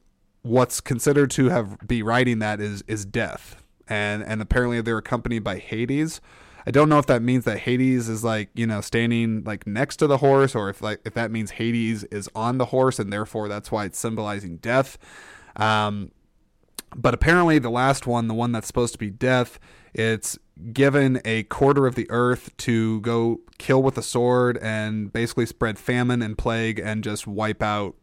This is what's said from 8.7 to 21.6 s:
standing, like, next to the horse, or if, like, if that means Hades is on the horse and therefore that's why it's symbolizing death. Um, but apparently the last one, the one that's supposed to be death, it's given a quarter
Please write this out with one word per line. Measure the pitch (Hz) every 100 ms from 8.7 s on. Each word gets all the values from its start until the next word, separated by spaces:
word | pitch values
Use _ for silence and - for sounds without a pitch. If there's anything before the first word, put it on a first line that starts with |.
| 104
standing, | - 117 117 117 113 110
like, | 110 104 107
next | 104 143 -
to | 151
the | 135
horse, | 139 135 135 117
or | 98
if, | 98
like, | 110 104
if | 113
that | - 113
means | 113 107
Hades | - 117 117 113 110 101
is | 104 98 110
on | 113 127
the | 123
horse | 131 131 123
and | 101
therefore | 101 107 113 104
that's | 104 -
why | 110 98
it's | -
symbolizing | 117 113 104 101 98 85
death. | 113 131 135 - - - - - - -
Um, | 110 107 107 104 95 - _ _ _ _ _ - - -
but | 127
apparently | 120 147 175 170 156
the | 120
last | 120 131 135 127
one, | 120 117
the |
one | 110 120
that's | 113 -
supposed | - 120
to | -
be | 107
death, | 95 127 127 120 - - - _
it's | - 113 110 - - _ - 92
given | 120 139 143 135 127 113
a | 113
quarter | 107 -